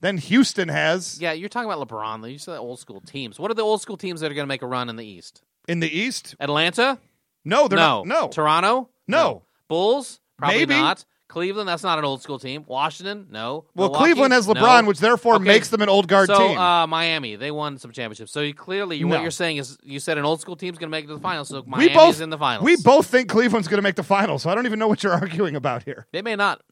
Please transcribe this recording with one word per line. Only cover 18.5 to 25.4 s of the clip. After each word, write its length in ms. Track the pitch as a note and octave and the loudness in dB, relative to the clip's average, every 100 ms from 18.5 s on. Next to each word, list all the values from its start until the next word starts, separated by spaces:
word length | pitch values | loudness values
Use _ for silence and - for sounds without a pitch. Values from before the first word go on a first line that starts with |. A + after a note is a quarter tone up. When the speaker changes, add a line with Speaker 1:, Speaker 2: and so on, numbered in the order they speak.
| D3 | -8
Speaker 2:
clearly, 480 | - F#3+ G3+ D#3 | -8 -6 -6 -4
what 140 | E3+ E3 | 0 0
Speaker 1:
No. 40 | |
Speaker 2:
you're 80 | E3 | -2
saying 280 | - E3+ D3+ | -4 -4 -4
is 200 | B2+ C#3+ | -8 -14
you 160 | - C#3 | -14 -10
said 180 | D3+ D3+ | -4 -2
an 80 | D3 | 0
old 160 | D#3+ | -2
school 140 | E3+ F3 | -6 -12
team's 240 | F#3 E3+ | -12 -10
gonna 100 | E3 | -10
make 160 | D#3 D3 | -10 -10
it 20 | |
to 40 | |
the 60 | D3+ | -10
finals, 300 | F#3 E3+ C#3 | -8 -8 -8
so 120 | C#3 | -12
Speaker 1:
We 80 | A#2 | -8
Speaker 2:
Miami's 260 | B2+ D#4+ E4 | -2 2 8
Speaker 1:
both, 260 | D#4+ - | 8 6
Speaker 2:
in 100 | D#4+ | -4
the 60 | D#3 | -4
finals. 260 | D3 A#2+ A#3+ | -2 0 2
Speaker 1:
we 120 | E4+ | 2
both 280 | G#3+ C#4+ - | 6 4 4
think 240 | B3 A3+ | 0 0
Cleveland's 380 | G#3+ B3 A3+ D#3+ | 2 2 2 0
gonna 160 | G3+ | 0
make 120 | G3 F#3 | 0 -2
the 60 | |
finals, 400 | E3 G3 G3+ C#3+ | 0 0 0 -2
so 80 | D#3 | -2
I 60 | G3+ | -2
don't 100 | B3 | -2
even 140 | G#3+ | 0
know 80 | A3 | 0
what 160 | G#3+ | 0
you're 100 | G3+ | 0
<laughs> 80 | E3+ | 0
arguing 340 | D#3 E3 | -2 -2